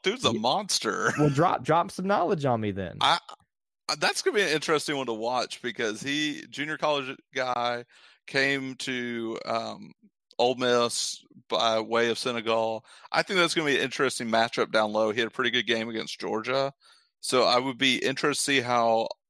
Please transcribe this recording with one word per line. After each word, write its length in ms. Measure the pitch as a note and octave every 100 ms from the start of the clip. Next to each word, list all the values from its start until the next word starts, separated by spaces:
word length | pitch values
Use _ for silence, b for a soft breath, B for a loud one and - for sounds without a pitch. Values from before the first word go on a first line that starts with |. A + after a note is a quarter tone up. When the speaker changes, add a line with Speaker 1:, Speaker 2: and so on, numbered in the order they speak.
Speaker 1:
Dude's 200 | F#3+ B3
a 80 | B2+
Speaker 2:
Yeah. 60 | A2
Speaker 1:
monster. 760 | A#2 C#3+ G2+ - A2+ F#2 A2
<laughs> 40 | C#3
Speaker 2:
Well, 120 | D3
drop, 340 | C3+ F3 -
drop 260 | A#2+ D#3+ F#3+
some 160 | - F#3+
knowledge 380 | G#3 D#4+ F3
on 160 | C#3 A#2
me 100 | G#2
then. 280 | F#2+ F2+ -
Speaker 1:
I, 180 | C3 E3 - - _ _ _ _ - D3+
that's 240 | - G#4
gonna 140 | F#4+ A#3
be 60 |
an 80 | F3+
interesting 460 | D3+ - D3+ - C#3+
one 100 | B2
to 60 |
watch 480 | A2 A2+ B2 G#2+ -
because 380 | B2 A2+ A2+ G#2+
he, 440 | C3+ D3 D3+ - -
junior 280 | A2+ D3 D3+
college 380 | D3+ C#3+ C3 C3+ _
guy, 500 | C3+ B2+ A#2+ A#2+ A#2+ A#2+ b b b -
came 480 | C#3 C#3 C#3 C3 C3
to, 600 | - B2 A#2+ A#2 A2+ A2+ -
um, 460 | A2+ A2+ G#2 G2+ - _ _ _ -
Ole 160 | A#2+
Miss 720 | B2+ B2 B2 A#2 - - - - - -
by 320 | - A2+ A2+
way 300 | A2 A#2 A#2
of 80 | A2
Senegal. 640 | B2+ A#2 A2 A2+ A2+ A2 - B B
I 120 | -
think 180 | - F#3+
that's 140 | E3+
gonna 120 | E3+ D3
be 120 | A#2+
an 40 |
interesting 460 | C3 - C3 - A#2
matchup 420 | A2+ A#2 - A2
down 220 | A2 G#2+
low. 180 | G#2+ A2
He 80 | A2
had 80 | A2+
a 60 |
pretty 180 | - B2
good 160 | A#2+ G#2+
game 220 | A2+ A2+
against 320 | A2 - -
Georgia. 520 | F#2 G#2+ A2+ C3+ C3+ - b b b b
So 220 | - B2+
I 160 | A#2 B2
would 200 | C3 A#2+
be 180 | C3 B2
interested 560 | A#2+ C3+ D3+ C#3 -
to 60 | C3+
see 20 |
how 480 | A#2+ A#2+ A#2 A2+ A2+ -